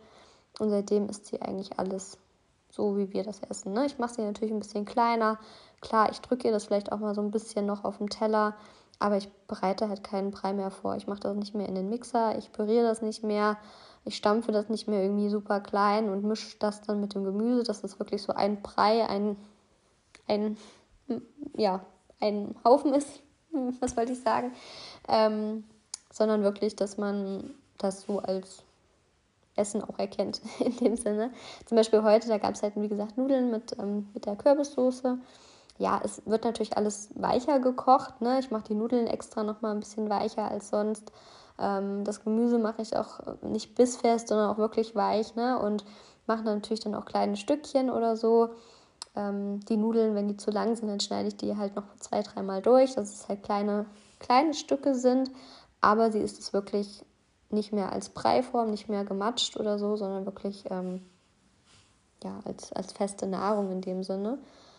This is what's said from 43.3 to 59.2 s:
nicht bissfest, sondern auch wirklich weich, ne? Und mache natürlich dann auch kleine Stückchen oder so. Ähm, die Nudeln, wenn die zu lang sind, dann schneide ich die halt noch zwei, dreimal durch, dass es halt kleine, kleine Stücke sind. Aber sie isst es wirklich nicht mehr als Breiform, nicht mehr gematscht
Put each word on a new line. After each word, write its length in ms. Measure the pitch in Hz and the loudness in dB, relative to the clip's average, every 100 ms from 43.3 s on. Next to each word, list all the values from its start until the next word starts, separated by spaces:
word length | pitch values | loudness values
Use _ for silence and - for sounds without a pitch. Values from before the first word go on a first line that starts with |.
| - | -8
nicht 340 | - 214 - - | -4 -4 -4 4
bissfest, 540 | 247 - 233 226 233 | 4 4 2 2 2
sondern 200 | 214 208 | 2 2
auch 80 | 214 | 2
wirklich 380 | 220 233 226 202 | 0 0 -2 0
weich, 400 | 196 208 220 226 | 2 0 -2 -2
ne? 240 | 247 247 | 0 0
Und 240 | 208 208 - - - _ - | 0 -2 -6 -20 -20 _ -2
mache 160 | 226 | -2
natürlich 360 | 220 208 - 220 | 0 -2 -2 -4
dann 160 | 214 208 | -4 -6
auch 100 | - | -4
kleine 300 | 208 202 202 | -2 0 -2
Stückchen 540 | - 294 - 269 262 | 0 -2 2 0 2
oder 260 | 226 226 220 | 2 0 2
so. 340 | 226 226 233 233 - - _ _ - 208 | 4 4 4 -2 -20 -20 _ _ -12 -6
Ähm, 420 | 202 202 202 202 - | -4 -4 -4 -6 -2
die 120 | 220 | 0
Nudeln, 380 | 220 226 220 202 | 2 2 2 2
wenn 140 | 202 | -2
die 80 | 202 | -2
zu 120 | - | -2
lang 260 | 202 208 233 | 0 0 -2
sind, 120 | 214 | -2
dann 140 | 202 | -4
schneide 260 | - 202 202 | -4 -2 -4
ich 100 | 202 | -4
die 200 | 208 208 | -4 -2
halt 180 | 202 202 | -4 -6
noch 80 | 202 - | -12 -18
zwei, 220 | - 208 | -4 -4
dreimal 400 | 202 202 196 190 | -4 -6 -6 0
durch, 340 | 214 254 262 233 | 6 8 6 2
dass 180 | 202 | -6
es 140 | - - | -10 -8
halt 160 | 202 | -8
kleine, 420 | - 202 208 208 208 - - - | -2 0 0 -2 -4 -12 -20 -16
kleine 340 | - 247 311 | 4 4 6
Stücke 420 | 285 - 277 285 254 | 0 -2 0 2 4
sind. 340 | 247 262 262 - - - - - | 4 4 0 -6 -20 -20 -20 2
Aber 280 | 202 220 226 | 4 6 4
sie 100 | 214 | 2
isst 200 | 208 - | -2 -6
es 140 | - | -4
wirklich 520 | 196 202 202 202 - - _ _ _ - 214 | -4 -2 -4 -4 -10 -20 _ _ _ -4 -4
nicht 180 | 202 | 0
mehr 180 | 208 185 | -2 -2
als 180 | 196 - | -4 -8
Breiform, 600 | - 220 240 254 240 226 | -2 2 4 2 -2 -2
nicht 180 | 208 - | -4 -4
mehr 140 | 202 | -4
gematscht 540 | 202 196 | -2 -2